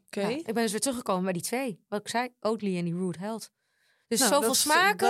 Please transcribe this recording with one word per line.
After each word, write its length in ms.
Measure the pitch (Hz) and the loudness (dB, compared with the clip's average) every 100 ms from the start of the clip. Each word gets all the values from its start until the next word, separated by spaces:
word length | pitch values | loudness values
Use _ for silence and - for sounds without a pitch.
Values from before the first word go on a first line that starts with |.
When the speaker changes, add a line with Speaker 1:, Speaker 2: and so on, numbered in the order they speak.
| _ | _
Speaker 1:
oké. 140 | 208 | -4
Speaker 2:
Ja, 80 | 202 | -4
ik 160 | 277 | -4
ben 100 | - | -4
dus 160 | 226 226 | -2 -2
weer 100 | 214 | 0
teruggekomen 440 | 277 247 - 185 | -2 -2 -2 0
bij 80 | 190 | 0
die 100 | 175 | -4
twee. 420 | - 240 269 165 _ | -4 -4 -4 -8 _
Wat 120 | 208 | -8
ik 80 | 208 | -4
zei, 200 | 226 247 - | -4 -4 -4
Oatly 380 | 208 226 202 175 | -4 -2 -2 -2
en 60 | |
die 100 | 175 | -2
Root 220 | 175 185 160 | -2 -4 -4
Health. 340 | 202 220 - _ _ _ _ _ _ | -8 -8 -12 _ _ _ _ _ _
Dus 100 | 226 | 2
Speaker 1:
Nou, 140 | 240 | 4
Speaker 2:
zoveel 160 | 277 226 | 4 4
Speaker 1:
dat, 80 | 254 | 2
Speaker 2:
smaken. 520 | 294 320 381 415 | 4 4 4 4